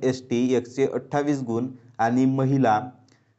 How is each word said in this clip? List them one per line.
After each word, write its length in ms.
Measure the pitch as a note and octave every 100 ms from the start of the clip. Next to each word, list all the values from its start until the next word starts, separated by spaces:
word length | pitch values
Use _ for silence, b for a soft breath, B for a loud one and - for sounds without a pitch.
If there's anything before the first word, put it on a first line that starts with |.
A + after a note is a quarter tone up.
एसटी 520 | C3 B2+ - A#2+ B2+
एकशे 320 | B2 A#2+ - C3+
अठ्ठावीस 540 | B2 - D3 C#3+ C#3
गुण 260 | A#2 A2+ B2+ - B B
आणि 260 | A#2 B2
महिला 560 | C3 C3+ C3 C#3 A#2+ G#2+ B2+ - _ b b